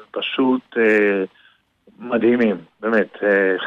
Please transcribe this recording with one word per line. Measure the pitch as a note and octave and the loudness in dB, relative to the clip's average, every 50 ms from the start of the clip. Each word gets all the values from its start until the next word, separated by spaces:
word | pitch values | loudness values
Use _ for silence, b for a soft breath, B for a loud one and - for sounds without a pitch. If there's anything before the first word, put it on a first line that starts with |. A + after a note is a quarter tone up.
| G#2 _ | -20 _
פשוט, | - G#2 - - - - C3 C3 B2+ B2+ - _ - A#2+ | -10 -10 -8 -6 -4 -2 0 0 0 -2 -4 _ -4 0
אה, | A2+ G#2+ A2 G#2+ G#2 G#2 G2 G2 F#2+ - b b b b b b b _ _ _ _ - _ - | 2 2 2 2 2 2 0 -2 -4 -6 b b b b b b b _ _ _ _ -20 _ -18
מדהימים, | A2 B2 B2 A2+ G#2+ A#2+ A#2+ B2 A#2 G#2+ F#2+ E2+ E2 - _ _ | -10 -6 -4 0 2 2 2 2 2 0 0 -4 -8 -16 _ _
באמת. | G#2 A2+ A2+ G#2+ F#2 - - - G2+ | -6 -2 0 0 -2 -2 -6 -4 -2
אה, | G#2 G2+ G2 G2 F#2+ F#2 F2 - | 0 2 2 2 0 0 -2 -4